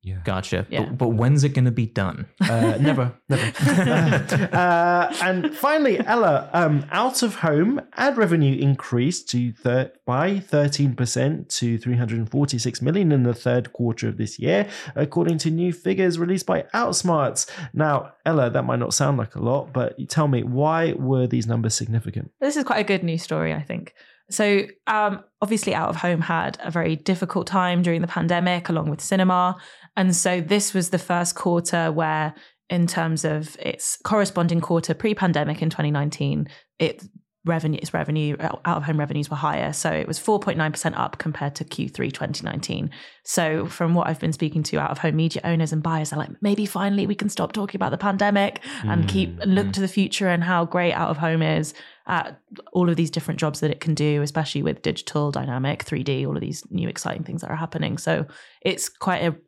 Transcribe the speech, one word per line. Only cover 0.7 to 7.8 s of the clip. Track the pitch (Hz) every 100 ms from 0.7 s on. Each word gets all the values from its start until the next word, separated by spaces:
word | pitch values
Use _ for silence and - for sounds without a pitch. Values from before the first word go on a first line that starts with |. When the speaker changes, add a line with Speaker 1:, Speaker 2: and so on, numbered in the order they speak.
| - -
Speaker 2:
But, | 131
but | 120
when's | 113 117 143
it | 139
gonna | 139 127
be | 117 113
done? | - 95 - - _
Speaker 1:
Uh, | 190 113 117 110
never, | 147 143 120 - _
never. | 139 113 - 175 190 185 240 165 180 - 180 190
Speaker 3:
<laughs> |
Speaker 1:
Uh, | 170 175 170 175 175 165 156
and | 175 185 160 151
finally, | 277 311 285 196
Ella, | - 233 202 139 -
um, | 170 165 147 143
out | 175 247 254
of | 233 -
home | 165 147 185 277